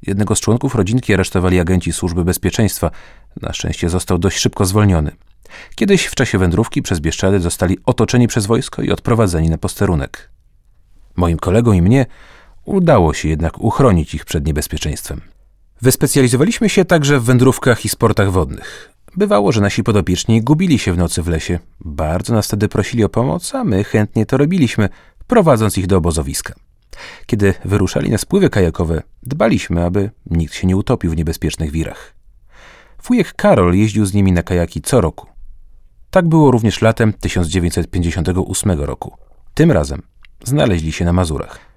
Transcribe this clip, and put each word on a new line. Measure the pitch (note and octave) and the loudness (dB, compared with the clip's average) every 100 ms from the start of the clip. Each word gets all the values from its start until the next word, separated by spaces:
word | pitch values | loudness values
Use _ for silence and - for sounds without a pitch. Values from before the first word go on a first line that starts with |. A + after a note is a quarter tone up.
| - | -4
Jednego | G2 G#2 G#2+ | -2 0 0
z | |
członków | - A#2 C#3 - | 2 0 0 -2
rodzinki | F#2+ B2 - | 0 0 0
aresztowali | F#2+ F#2+ F#2+ F2+ F2+ | 0 2 0 2 2
agenci | F2 F2+ F2 | 2 0 0
Służby | E2 F2 E2+ | -4 -4 -2
Bezpieczeństwa. | F2 F2+ F#2+ - G#2+ - E2+ - - - - - | -2 0 -2 0 0 0 -6 -6 -20 -20 -20 -14
Na | - | -10
szczęście | - - - E2+ | -8 -6 -4 -2
został | F2 - F2+ | -2 -2 0
dość | F#2 - | 0 0
szybko | - - F#2+ | -2 0 0
zwolniony. | G2+ G#2 F2 D2 - _ - - - - - | 2 4 2 0 -6 _ -20 -20 -20 -20 -4
Kiedyś | G#3+ G3 - | 2 2 2
w | - | -2
czasie | B2 G2+ | -2 2
wędrówki | F#2 E2+ A#2 - | 2 2 0 -2
przez | - F2 | -2 -2
Bieszczady | D2+ - F#2+ G2 | -2 -2 0 0
zostali | E2+ - F2+ F#2+ - | 0 -2 -2 -2 -2
otoczeni | A#2+ A2 B2 A#2+ | 0 2 2 2
przez | - G2+ | 0 0
wojsko | A#2 C3 - | -2 -2 -6
i | - | -4
odprowadzeni | - - A#2 G#2+ E2+ E2 | -4 0 2 2 2 0
na | D#2+ | -2
posterunek. | F#2+ - G2 E2+ C2 - - - _ _ _ _ _ _ - - | -4 -2 0 0 -4 -12 -20 -20 _ _ _ _ _ _ -16 -2
Moim | F2 D#2+ | -2 0
kolegom | - G2 A#2+ G2 | 2 2 4 4
i | |
mnie | E2+ C3 B2+ - - - - - - | 4 4 2 -6 -20 -20 -20 -20 -4
udało | G3+ E3+ C3 E2 | 0 4 4 4
się | D2 D#2 | 0 -2
jednak | D#2 E2 - | -2 -2 -2
uchronić | A#2+ - C3+ F2+ D2 D2+ | -4 2 4 4 0 -8
ich | - | -6
przed | - C#2+ | -4 -2
niebezpieczeństwem. | C#2+ - D#3 D3+ D3 - - - _ _ _ _ _ | -4 -4 -6 -6 -8 -10 -12 -14 _ _ _ _ _
Wyspecjalizowaliśmy | B2 - - D3+ B2+ A#2+ E3 A#3 A3 | -2 0 0 2 2 2 0 0 0
się | - F3 | 0 2
także | E3+ C#3 C#3+ | 2 2 0
w | |
wędrówkach | A#2 B2+ B2+ B2+ - A#2 G2+ | 2 4 4 4 0 0 -2
i | |
sportach | - A2+ F2+ G2 | -2 0 2 0
wodnych. | F#2 D2 - - - - _ - F3+ | 0 -2 -6 -14 -20 -20 _ -16 -4
Bywało, | G#3 G#3 G3+ | 0 2 2
że | - | 2
nasi | G2+ - | 2 0
podopieczni | A2 G#2 F2+ F2+ - A2+ | 0 0 0 -2 2 0
gubili | A2+ D3+ F#3+ C3 | 2 2 2 0
się | - | 0
w | F2 | 0
nocy | E2+ - | 0 -2
w | E2 | -2
lesie. | D#2+ - F2 - - | -4 -2 -6 -6 -18
Bardzo | D#2+ D2+ D#2 F2 - | -14 -6 -4 -4 -2
nas | A2+ G2+ | -2 0
wtedy | G#2 G#2 | -2 -2
prosili | - G2+ A#2+ | -2 -2 0
o | G2+ | 0
pomoc, | - B2+ F3 - C4+ | 0 -2 -2 -6 -4
a | |
my | A#3 F#2+ | -2 -2
chętnie | G#2 A2 G#2+ - G#2+ | 0 -2 -2 -2 -2
to | C3 | 0
robiliśmy, | D3 F#3+ B2+ - G2+ - - _ - | 0 2 0 0 -2 -2 -20 _ 0
prowadząc | A#3+ E3 A#2+ A2 F#2+ | 2 4 4 2 0
ich | F#2 | 2
do | F#2+ | 2
obozowiska. | E2 D#2+ C#2 C#2 - - _ _ _ - - - - | 2 -2 -4 -8 -10 -16 _ _ _ -20 -20 -20 -6
Kiedy | G#2+ G2+ F#2 - | 0 2 0 -2
wyruszali | G2 F#2 - - | 0 0 0 0
na | G#2+ | -2
spływy | - G3 F3 | 0 0 2
kajakowe, | G#2+ F2 - E2 D#2+ - - | 2 0 0 -2 -2 -6 -16
dbaliśmy, | - D3 G#3+ E3+ - E2+ F2 | -10 -2 0 0 -2 -2 0
aby | F#2+ G2 - - | -2 -4 -8 -4
nikt | E2+ D#2+ | -4 -2
się | - F#2 | -2 0
nie | F#2+ | 0
utopił | G2 B2+ F2+ | 0 -2 -2
w | D#2+ | -2
niebezpiecznych | D#2+ D#2+ D#2+ - D#2+ | -4 -4 -6 -4 -6
wirach. | D2+ D#2+ - - - - - - - - - - - | -4 -6 -10 -20 -20 -20 -20 -20 -20 -20 -20 -20 -20
Wujek | - B3 F3+ | -2 0 0
Karol | - G#3 D#3 F2 F2+ | 0 2 4 4 4
jeździł | A2 G#2+ G#2 | 2 0 0
z | |
nimi | G2+ F#2+ | 2 2
na | F2 | 2
kajaki | E2+ F2+ E2+ - | 0 -2 -2 -6
co | - B2+ | 0 2
roku. | E2+ - - - - - - - - _ - | 2 -4 -20 -20 -20 -20 -20 -20 -20 _ 0
Tak | - E3+ | 2 4
było | D#3+ D3 | 4 6
również | B2 A2 - | 4 2 2
latem | A2 A2 A2 | 0 2 0
tysiąc | G2+ - - E2+ | 0 -4 -2 0
dziewięćset | F2 E2+ - E2 | 0 0 -2 -4
pięćdziesiątego | - E2+ E2+ D#2+ F2+ | -2 -2 -2 -2 -2
ósmego | - F#2+ G#2+ E2 C#2+ | -2 -2 -2 -2 -4
roku. | C2+ - - - - - | -8 -12 -18 -20 -20 -18
Tym | - D#3+ | 2 4
razem | G2+ C#2+ C2+ - _ - - | 4 0 -6 -14 _ -20 -16
znaleźli | G#2+ C#3+ C3 F2+ D#2 | -4 0 2 0 -2
się | - F2 | -2 0
na | |
Mazurach. | F2+ F2 C#2+ - - - | 0 0 -4 -8 -14 -20